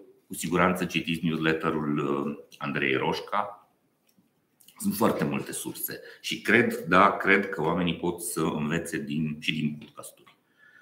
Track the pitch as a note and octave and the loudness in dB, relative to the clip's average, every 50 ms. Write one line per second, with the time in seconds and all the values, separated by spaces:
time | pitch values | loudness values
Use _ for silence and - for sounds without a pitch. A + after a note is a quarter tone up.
0 | - - - _ _ - F#2 - - E2 E2+ F2 F2 F#2 F2+ - F#2 F2 - F2 | -14 -18 -20 _ _ -14 -10 -6 -4 0 2 4 4 4 4 2 -2 -2 -2 -2
1 | E2 E2+ E2+ D#2+ F2+ E2 D#2+ D#2+ D#2+ D#2+ D#2+ D#2+ - D#2+ D#2+ D#2 D2+ D2 D2 D2+ | -2 -2 -2 -2 -2 -2 0 0 0 0 0 0 0 -2 -2 -2 -2 -2 -2 0
2 | C#2+ C#2 C#2+ C#2 C#2+ D2 D2 - - - - - C#2+ C#2+ C#2 C#2+ C#2 C2+ C2 C2 | 0 0 0 -2 -2 -4 -6 -10 -12 -18 -14 -10 -6 -4 -4 -2 0 0 0 0
3 | D#2+ D#2+ F2 - - - G2 G#2 G2 - - - - _ _ _ _ _ _ _ | 0 0 -2 -4 -4 -4 -4 -4 -4 -4 -8 -16 -20 _ _ _ _ _ _ _
4 | _ _ _ _ _ _ _ _ _ _ _ _ - - - - - G2 - - | _ _ _ _ _ _ _ _ _ _ _ _ -20 -20 -12 -6 -4 -2 0 2
5 | A2+ G2+ - - - C#2+ C2+ C#2 C#2 - - - - - - - - - - - | 2 2 2 2 0 -2 -2 -4 -6 -6 -8 -8 -8 -10 -10 -8 -8 -8 -8 -10
6 | - - - - - - - - - - G2+ A#2+ A2+ A2 - - - E2 F#2 F#2 | -14 -16 -18 -12 -8 -8 -8 -4 2 4 6 6 6 4 2 -2 0 4 6 8
7 | G2+ G2 - - - F#2+ G2 G2+ G2+ - - - D2+ E2 F2 F2+ F2 F2 D#2+ - | 8 8 6 4 4 4 4 4 4 2 -2 0 0 2 2 2 2 0 0 0
8 | E2+ F2 E2+ - - - - E2 D#2+ E2+ D#2 D2+ D2+ D2+ E2 E2+ E2 - D#2+ C#2+ | -2 -2 -2 -2 -6 -6 -2 0 0 0 0 0 -2 -2 -2 -2 -2 -4 -6 -6
9 | C#2+ C#2+ D2 D#2 D#2 D#2 D2+ D2+ - - D#2 D#2 D2+ D2+ D2+ D2 D2 - - - | -4 -4 -2 -2 -2 -2 -4 -6 -6 -6 -4 -2 -2 -2 -4 -6 -12 -16 -18 -16
10 | - - - - - - - _ _ _ _ _ - - - - | -18 -18 -18 -20 -20 -20 -20 _ _ _ _ _ -20 -20 -20 -20